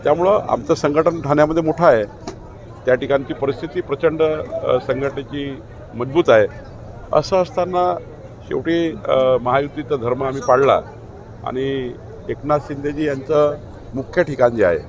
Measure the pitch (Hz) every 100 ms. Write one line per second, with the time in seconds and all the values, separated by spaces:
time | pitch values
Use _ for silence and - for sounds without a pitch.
0 | - 156 185 208 - 120 120 165 147 147
1 | 165 165 139 147 151 160 156 156 170 117
2 | 101 - - - - - - - - 127
3 | 127 139 135 156 135 127 165 185 175 175
4 | 165 156 156 156 - - 135 127 - 131
5 | 139 135 139 143 139 135 - - - 113
6 | 127 151 156 113 101 - - - - -
7 | - 151 147 190 180 - 180 180 180 180
8 | - - - - - 143 160 170 165 151
9 | - 135 131 127 123 135 143 151 127 143
10 | 117 127 135 135 - 131 135 92 - -
11 | - - - - - 127 135 135 123 -
12 | 113 - - 117 143 147 - 143 143 147
13 | 151 135 131 151 147 147 - - - 135
14 | 131 - 165 135 123 117 92 82